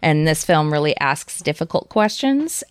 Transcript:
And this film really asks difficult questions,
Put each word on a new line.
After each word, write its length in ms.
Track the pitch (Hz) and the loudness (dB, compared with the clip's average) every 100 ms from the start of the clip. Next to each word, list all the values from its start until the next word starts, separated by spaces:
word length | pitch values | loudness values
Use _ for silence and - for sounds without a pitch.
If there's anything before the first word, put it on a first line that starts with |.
And 260 | 170 151 156 | 2 2 2
this 160 | 156 | 0
film 280 | - 165 151 | 2 2 2
really 240 | 151 151 - | 0 0 0
asks 420 | 139 143 - - | -2 -2 -6 -8
difficult 480 | - 151 165 127 - | -6 -4 -2 -4 -2
questions, 760 | 220 214 - 269 277 320 - - | 0 0 0 0 0 -2 -6 -6